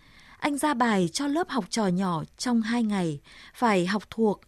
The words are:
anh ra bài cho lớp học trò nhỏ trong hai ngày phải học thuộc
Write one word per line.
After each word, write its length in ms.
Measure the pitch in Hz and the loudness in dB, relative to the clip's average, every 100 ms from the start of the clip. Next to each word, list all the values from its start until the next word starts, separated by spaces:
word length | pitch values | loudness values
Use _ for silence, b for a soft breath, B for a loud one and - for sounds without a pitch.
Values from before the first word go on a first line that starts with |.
| b b b b | b b b b
anh 180 | 294 285 | -4 0
ra 160 | 302 | 0
bài 360 | 254 240 202 170 | 2 2 2 2
cho 140 | - 285 | 0 -2
lớp 220 | 294 370 | -2 -2
học 160 | 262 180 | -4 -4
trò 180 | 233 202 | -2 0
nhỏ 360 | 180 190 165 151 - | 0 0 -4 -8 -6
trong 240 | 254 233 | 0 0
hai 220 | 214 240 | 0 -2
ngày 360 | 220 202 170 143 B B B | 0 0 -2 -4 B B B
phải 320 | - 240 196 175 | -2 2 2 2
học 160 | 208 - | -2 -6
thuộc 320 | - 220 185 | 0 0 0